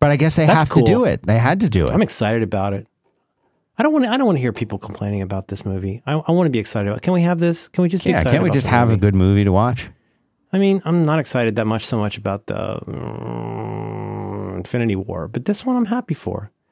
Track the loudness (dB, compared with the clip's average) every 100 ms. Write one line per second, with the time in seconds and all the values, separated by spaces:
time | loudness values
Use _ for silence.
0 | 2 4 2 4 4 4 6 6 6 6
1 | 2 0 2 4 4 2 2 2 2 2
2 | 0 0 0 0 0 0 -2 -4 -8 _
3 | _ _ _ _ _ _ _ -2 2 2
4 | 2 2 2 2 0 -2 -6 -6 -10 -6
5 | -4 -4 -4 -6 -6 -8 -4 -4 -4 -6
6 | -4 -4 0 0 2 0 -2 -4 -4 -2
7 | -2 0 0 0 -2 -2 -6 -2 0 0
8 | 0 0 2 2 2 0 2 2 4 4
9 | 4 4 4 4 4 2 2 -2 -8 -18
10 | _ _ _ _ _ 0 2 0 0 2
11 | 2 2 0 0 0 0 0 -2 -2 -2
12 | -2 -4 -6 -6 -6 -6 -6 -8 -8 -10
13 | -8 -10 -8 -8 -8 -8 -8 -8 -8 -8
14 | -8 -8 -8 -8 -8 -10 -6 -2 -2 -2
15 | -6 -8 -8 -6 -4 -4 -2 -2 -2 -4
16 | -4 -8 -6 -8 -10 _ _